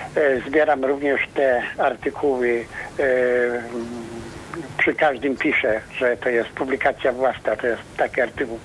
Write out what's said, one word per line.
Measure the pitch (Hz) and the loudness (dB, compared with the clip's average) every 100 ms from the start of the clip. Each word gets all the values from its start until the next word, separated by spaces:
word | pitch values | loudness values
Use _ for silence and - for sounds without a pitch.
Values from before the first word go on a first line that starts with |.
| - 160 | -4 2
E, | 143 127 127 | 2 2 2
zbieram | 151 151 139 | 4 4 4
również | 131 139 143 135 - | 2 0 2 0 0
te | - 135 120 107 - | 2 2 2 0 0
artykuły, | 147 120 143 - 143 127 120 117 113 - - - | 0 0 -4 -2 0 2 2 0 -2 -10 -8 -2
e, | 139 127 123 123 123 120 117 120 117 120 117 117 - - - 170 - - | 2 2 4 2 2 -2 -6 -8 -8 -8 -10 -10 -12 -12 -12 -10 -8 -2
przy | - | 0
każdym | - 156 123 139 120 | 4 2 4 0 0
piszę, | 156 - 120 110 - - | 0 2 2 0 -2 -2
że | 123 120 | 0 0
to | 127 | 0
jest | 117 107 | 0 0
publikacja | - 131 131 139 - 135 | -4 -2 0 0 0 0
własna, | 123 131 - - 107 | 2 0 0 -2 0
to | 123 | 0
jest | 110 - - | -2 -4 -2
taki | - - | 0 0
artykuł, | 117 - 127 113 | 0 -2 -6 -6